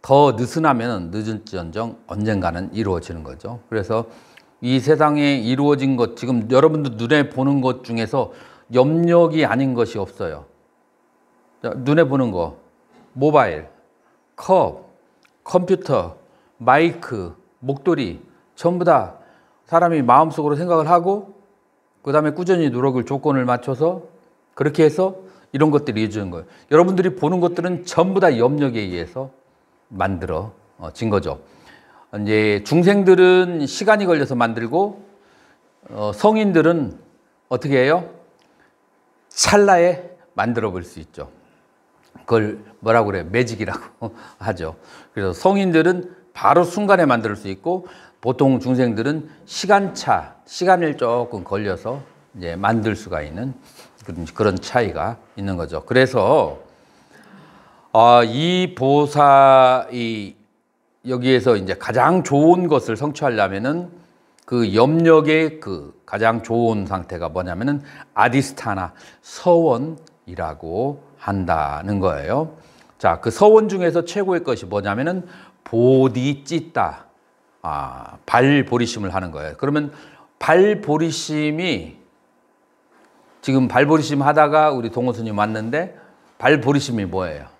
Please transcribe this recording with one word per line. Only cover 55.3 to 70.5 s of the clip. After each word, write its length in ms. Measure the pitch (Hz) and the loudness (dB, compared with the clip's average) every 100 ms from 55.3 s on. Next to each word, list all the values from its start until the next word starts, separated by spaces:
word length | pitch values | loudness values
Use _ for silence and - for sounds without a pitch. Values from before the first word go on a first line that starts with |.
| - | -10
있는 200 | 98 90 | -6 -6
거죠. 280 | 76 78 - | -6 -10 0
그래서, 720 | 127 131 113 98 147 85 71 - _ _ _ _ _ _ - - _ _ _ _ | 2 4 2 2 2 0 -6 -20 _ _ _ _ _ _ -20 -20 _ _ _ _
아, 300 | 113 117 120 | 4 6 6
이 500 | 113 120 170 185 180 - | 4 0 -2 0 -2 -2
보사, 1080 | 131 143 147 143 143 139 135 135 127 127 - | 0 2 2 4 6 8 8 8 6 2 -2
이 460 | 123 117 110 98 - _ _ _ _ _ _ 123 | -6 -6 -6 -10 -16 _ _ _ _ _ _ -8
여기에서 480 | 127 127 127 107 107 | -2 2 4 4 2
이제 180 | 92 | 0
가장 480 | 87 - 120 139 180 | -6 -4 2 2 2
좋은 460 | - 143 156 175 180 | 2 4 6 4 4
것을 280 | 143 - 110 | 0 0 -4
성취하려면은 960 | 147 139 143 110 95 98 123 165 175 - _ _ _ _ | -6 -4 -4 0 -2 -2 -4 -6 -8 -18 _ _ _ _
그 300 | - 123 113 | -6 -2 0
염력의 840 | 104 131 160 165 156 147 156 156 156 | 4 4 4 6 6 6 0 0 -6
그 380 | 104 87 71 _ | -12 -12 -12 _
가장 380 | _ 104 113 113 | _ 0 0 0
좋은 440 | - 117 117 107 101 | -4 0 0 -2 -4
상태가 440 | 95 85 87 82 | -8 -8 -10 -8
뭐냐면은 520 | 85 87 87 127 143 143 - - | -6 -8 -6 -4 -4 -8 -20 -10
아디스타나, 800 | 107 120 131 139 - 113 98 90 - - _ | 0 2 2 -2 -8 -8 -6 -8 -12 -20 _
서원이라고 1800 | - - 180 170 165 117 151 160 - _ - 90 82 | -20 -4 2 4 4 0 -4 -10 -20 _ -18 -10 -10